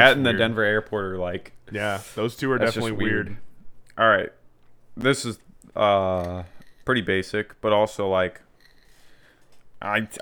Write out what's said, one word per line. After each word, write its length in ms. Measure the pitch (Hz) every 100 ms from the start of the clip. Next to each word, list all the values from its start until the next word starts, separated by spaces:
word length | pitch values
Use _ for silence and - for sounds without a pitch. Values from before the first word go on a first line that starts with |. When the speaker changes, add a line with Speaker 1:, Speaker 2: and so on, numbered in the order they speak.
| 127
Speaker 1:
That 60 | 131
and 80 | 127
Speaker 2:
weird. 100 | 113
Speaker 1:
the 40 |
Denver 240 | 113 113
airport 420 | 104 107 - 107 95
are, 120 | 92
like, 360 | 90 92 - - -
Speaker 2:
Yeah, 300 | 101 104 98 - -
those 200 | 113 -
two 160 | 135
are 80 | 123
Speaker 1:
that's 140 | 117
just 120 | 113 113
Speaker 2:
definitely 200 | 104 110
weird. 220 | 107 101
Speaker 1:
weird. 80 | 101 - - - - - -
All 120 | 113
right. 200 | 98 - - - _ - - - -
This 260 | 127 135 123
is, 140 | 107 - - - -
uh, 680 | 107 98 95 92 87 90 92 - - - -
pretty 160 | 127
basic, 580 | 95 95 - 107 107 -
but 100 | 107
also, 360 | 104 107 - 98
like, 320 | 92 92 - _ _ - _ _ - - - - _ - - - -
I, 260 | 101 107 110 -